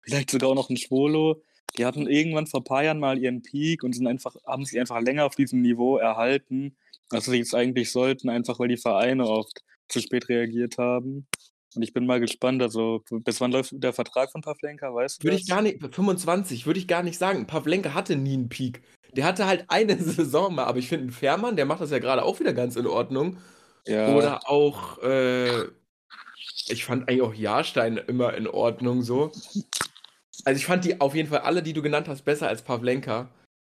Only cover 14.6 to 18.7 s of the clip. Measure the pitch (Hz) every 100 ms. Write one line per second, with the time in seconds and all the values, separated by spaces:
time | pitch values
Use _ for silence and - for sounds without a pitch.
14.6 | 147 147 139 120 135 - 151 185 185 185
15.6 | 214 - 139 - 196 180 175 180 190 120
16.6 | 143 180 180 175 180 165 185 180 110 156
17.6 | 143 185 175 151 196 147 135 135 123 -
18.6 | 127